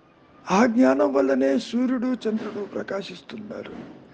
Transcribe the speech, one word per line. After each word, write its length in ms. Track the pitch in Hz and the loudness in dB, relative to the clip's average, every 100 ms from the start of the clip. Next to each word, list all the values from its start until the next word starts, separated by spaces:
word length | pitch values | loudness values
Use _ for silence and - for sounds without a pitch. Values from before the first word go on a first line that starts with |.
| _ _ _ - - 185 | _ _ _ -18 0 4
ఆ 20 | 247 226 | 4 6
జ్ఞానం 340 | 262 269 294 269 | 4 6 4 2
వల్లనే 340 | 269 262 269 269 - | 2 2 2 2 0
సూర్యుడు, 420 | 233 254 254 254 254 | -2 0 0 -2 -2
చంద్రుడు 380 | 220 214 214 202 196 - | -2 -4 -4 -8 -8 -8
ప్రకాశిస్తున్నారు. 1000 | 202 196 185 180 - 113 104 101 - - - - - | -6 -6 -8 -14 -14 -14 -12 -12 -12 -14 -14 -18 -20